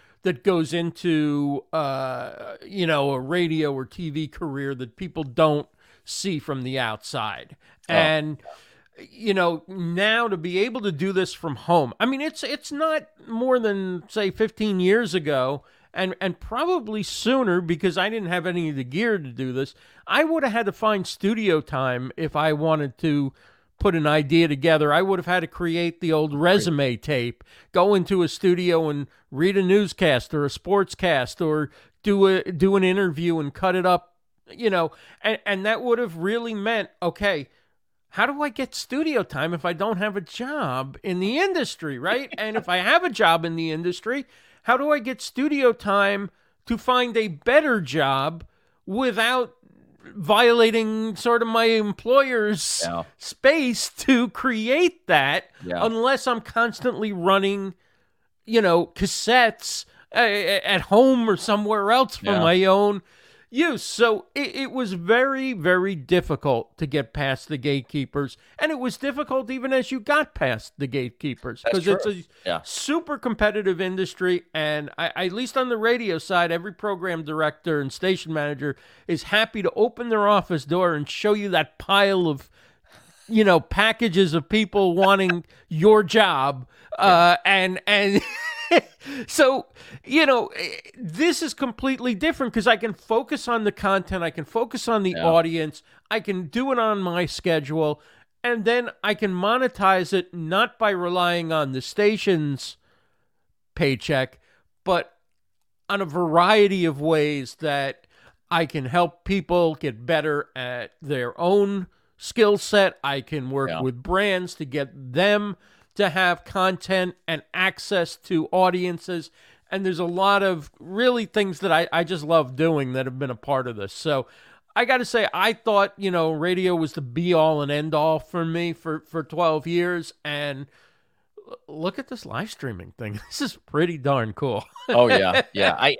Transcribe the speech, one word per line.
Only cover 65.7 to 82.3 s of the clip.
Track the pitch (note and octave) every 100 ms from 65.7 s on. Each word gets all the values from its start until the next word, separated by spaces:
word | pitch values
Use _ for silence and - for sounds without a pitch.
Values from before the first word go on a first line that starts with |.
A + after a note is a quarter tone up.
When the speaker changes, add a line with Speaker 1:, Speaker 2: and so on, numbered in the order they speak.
| F3+ F#3+ F3+
Speaker 1:
difficult | B2+ F3 - D3+ D3 A#2+ - _
to | D3+
get | D3 C3
past | D3 C#3 C3 -
the | D3+
gatekeepers. | C3 C#3 A#2+ D3 C3 C#3+ C#3 - _ -
And | D#4
it | D4+
was | B3+ -
difficult | C#4 C4+ D4 C4 A3+
even | C4 C4
as | C4 B3
you | C4
got | G#3 D4 D4+ -
past | C3+ A2 - -
the | C#3
gatekeepers, | C3 B2 - D3+ A#2+ B2+ A2+
Speaker 2:
That's | - F#3+
Speaker 1:
'cause | E3+
it's | G3
Speaker 2:
true. | G#3+
Speaker 1:
a | F#3+ - _ -
Speaker 2:
Yeah. | E2 -
Speaker 1:
super | - - D#4+ E4 D4
competitive | B3 A3 G#3+ G#3 G3 E3+
industry. | F#3 F#3 F#3 - F3+ F3+ -
And | D#3+ D3+ D3+ D3 -
I, | E3 -
at | F#3
least | G3 B3+ -
on | B3+
the | A3+
radio | A3+ B3 A3+ E3
side, | - F3+ E3+
every | E3+ E3+
program | E3+ G#3+ F#3+ F3+ E3
director | D3+ D#3 D3+ - - D3+
and | C3+
station | - F#3 F#3+ D#3+
manager | D#3 D3 C#3+ D3 C#3 _ _ -
is | D#3+
happy | - G#3 A3 A3
to | F3+ -
open | A3+ A3 A#3+
their | G#3+ G3+
office | G#3 E3+ E3 C3+
door | F3 F3+
and | D#3 C#3+
show | - G#3+
you | G#3 G3+
that | F3 D#3 -
pile | - G3 G3+ G3
of, | E3+